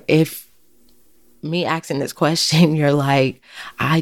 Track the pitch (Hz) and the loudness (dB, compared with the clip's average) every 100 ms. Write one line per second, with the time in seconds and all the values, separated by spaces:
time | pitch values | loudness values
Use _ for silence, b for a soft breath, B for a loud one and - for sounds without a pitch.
0 | - 156 156 - - _ _ _ _ _ | 2 2 2 -2 -20 _ _ _ _ _
1 | _ _ _ _ 147 170 147 160 - 139 | _ _ _ _ -6 -4 -2 -4 -4 -6
2 | 131 - 151 165 - 156 170 156 147 147 | -6 -2 0 0 0 4 4 4 2 2
3 | 139 139 135 - B B B B 120 160 | 2 2 0 -4 B B B B -2 -2